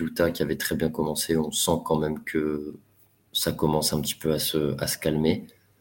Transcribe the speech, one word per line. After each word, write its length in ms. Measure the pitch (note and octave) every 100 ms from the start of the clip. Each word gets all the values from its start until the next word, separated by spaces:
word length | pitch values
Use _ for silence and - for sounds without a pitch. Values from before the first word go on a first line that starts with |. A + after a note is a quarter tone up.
Utah, 300 | D#2+ - E2+
qui 120 | -
avait 140 | D2+ D2+
très 180 | -
bien 140 | D#2 D#2+
commencé, 480 | D#2+ D2+ D2+ - E2
on 140 | D2+
sent 320 | - - D#2+
quand 140 | - D#2
même 260 | D2+ D#2
que 520 | - D#2+ D2+ D2+ D2+ D2 _ _ _ _ _
ça 180 | - E2
commence 400 | D#2+ D#2+ D2+ D2+
un 80 | D#2
petit 140 | C#2
peu 180 | - D#2+
à 60 | D2+
se, 360 | - D#2 D2 C#2
à 60 | D2+
se 100 | -
calmer. 500 | D#2+ D2+ D#2+ C#2 - - _ _